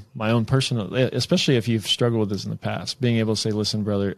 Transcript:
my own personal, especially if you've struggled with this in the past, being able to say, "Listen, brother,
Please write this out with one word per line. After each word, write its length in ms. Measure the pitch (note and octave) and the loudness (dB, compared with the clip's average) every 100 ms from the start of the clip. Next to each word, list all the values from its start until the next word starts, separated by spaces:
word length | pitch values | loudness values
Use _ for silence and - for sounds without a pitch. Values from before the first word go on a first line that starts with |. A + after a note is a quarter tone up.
| - A2+ | -4 -4
my 160 | A2 | 0
own 140 | A#2 A2 | 2 2
personal, 480 | C3+ - A#2+ F#2+ A#2+ | 0 0 -2 -2 0
especially 600 | B2 B2+ - F3+ E3 B2 | 0 0 0 0 4 2
if 100 | A#2 | 2
you've 180 | A2+ - | 0 0
struggled 340 | - A#2+ A2+ | 0 2 2
with 80 | G2+ | 0
this 160 | F#2+ F#2 | -2 -6
in 40 | |
the 40 | A2 | -6
past, 460 | A2 G#2+ - - | -6 -6 -8 -2
being 160 | B2 A2+ | 0 2
able 180 | A2 G#2+ | 2 0
to 60 | |
say, 100 | A2 | 0
"Listen, 320 | G#2+ G#2 G#2+ | -2 -2 -2
brother, 320 | G#2 G2+ G2 | -2 0 -2